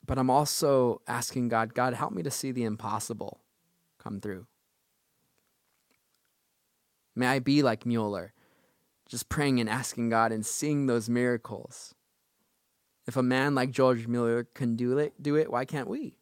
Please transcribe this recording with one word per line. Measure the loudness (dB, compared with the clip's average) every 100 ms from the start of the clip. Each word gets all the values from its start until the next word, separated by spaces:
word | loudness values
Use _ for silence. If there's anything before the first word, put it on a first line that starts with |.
| -4
But | 0
I'm | 4
also | 4 2 0 4 4 4 0 -4
asking | -6 -4 -4 -2
God, | 0 -2
"God, | 0 -2
help | 0 -4
me | -4
to | -6
see | -6 -6
the | -4
impossible | -4 -4 -6 -6 -6 -8 -10 -12 _ _ _ _ _ _
come | -10 -8
through." | -8 -10 -14 _ _ _ _ _ _ _ _ _ _ _ _ _ _ _ _ _ _ _ _ _ _ _ _ _ _ -2
May | 0
I | 2
be | 2 4
like | 4 2 0
Mueller, | 0 0 -4 -8 _ _ _ _ _ _ _ _
just | -10 -6
praying | -2 2 2
and | 2
asking | -2 -4 -2 2
God | 4 2
and | 0
seeing | -4 -4 0 0 2
those | 2 2
miracles. | 0 2 0 -4 -12 -12 -18 -20 -20 _ _ _ _ _ _ _ _ _ _ -6
If | 0
a |
man | 2 2 2
like | 2 0
George | 4 4 4 0
Mueller | 0 2 0 -2
can | -4 -2 0
do | 0 0
it, | -2 -4
do | 0 2
it, | 2
why | 0
can't | -2 -6 -6
we? | -6 -8 -14